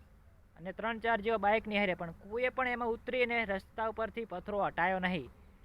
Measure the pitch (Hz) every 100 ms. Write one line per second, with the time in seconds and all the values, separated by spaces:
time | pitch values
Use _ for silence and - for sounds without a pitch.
0 | - - - - - - 170 - 214 226
1 | 226 226 202 226 196 220 214 208 208 170
2 | 170 170 196 226 254 254 254 240 240 233
3 | - 247 240 240 220 196 - - 226 220
4 | 220 214 226 180 180 208 170 156 175 190
5 | 180 180 120 - - -